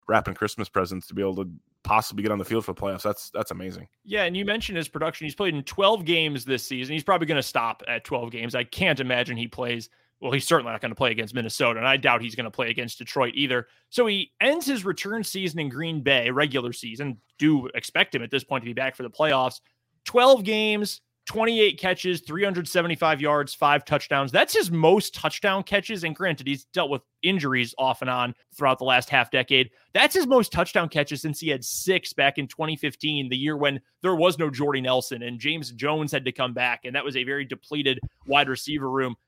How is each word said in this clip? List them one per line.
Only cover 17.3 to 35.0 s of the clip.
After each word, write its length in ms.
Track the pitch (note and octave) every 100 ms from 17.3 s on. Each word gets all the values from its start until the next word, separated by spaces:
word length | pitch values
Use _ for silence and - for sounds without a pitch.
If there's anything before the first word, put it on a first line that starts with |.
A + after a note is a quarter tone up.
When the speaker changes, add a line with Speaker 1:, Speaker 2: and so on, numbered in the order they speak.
| _
Speaker 2:
Do 300 | D3+ D3+ B2+ -
expect 380 | - D#3+ F#3+
him 100 | C3
at 80 | A#2
this 120 | C#3
point 200 | - C3+
to 60 | A#2
be 40 |
back 220 | A#2+ C3 -
for 80 |
the 60 | B2
playoffs. 520 | - D#3 C3+ B2+ - - _ _ _
Twelve 400 | - A#3+ B3+ C4
games, 580 | G3 G#3+ G#3+ G#3 G#3 - _ _ -
twenty-eight 520 | A3 A3+ A3+ G#3+ E3
catches, 420 | F#3+ F#3 F3+ F3
three 220 | - D#3
hundred 240 | G3+ F3 D#3+
seventy-five 540 | F#3 E3+ E3 E3 D3+
yards, 320 | D3 D3 C#3+
five 320 | - C#3+ D3 -
touchdowns. 460 | D3 - C#3+ C#3
That's 200 | D3 D4
his 200 | A4 A3+
most 420 | E3+ D#3+ G3+ -
touchdown 480 | - D#3 - G#3 F#3+
catches. 420 | - G3+ F#3 G#3+
And 120 | E3 D3+
granted, 320 | F#3 C#3+ C3
he's 180 | C#3 -
dealt 240 | F3+ D#3
with 140 | C#3 - _
injuries 540 | E3+ F#3+ C#3+ B2+ A#2 -
off 240 | C3 B2
and 80 | C3
on 240 | B2+ B2 A#2+ _
throughout 280 | - C#3+ C3
the 40 |
last 280 | B2+ B2+ -
half 180 | C#3 B2
decade. 400 | C3+ B2 C3+ B2+ - _
That's 220 | F#3+ C#4+ F#4+
his 100 | C#4
most 260 | C4 G#3+
touchdown 380 | - F3+ G#3 E3
catches 320 | D#3+ C#3+ C#3+
since 180 | D#3 C#3+
he 100 | D#3+
had 140 | C3+
six 500 | A#2+ - - F#3 -
back 260 | - C#3 C#3
in 80 | C3+
twenty 280 | - D#3 D#3
fifteen, 540 | D3 - D#3 D3+ C3+
the 80 | B2+
year 200 | C#3+ D3+
when 220 | C#3+ C3+ - _
there 140 | F3+ F3
was 240 | F3 D#3+
no 100 | D#3+
Jordy 320 | B2 C#3+ C#3
Nelson 400 | B2+ B2+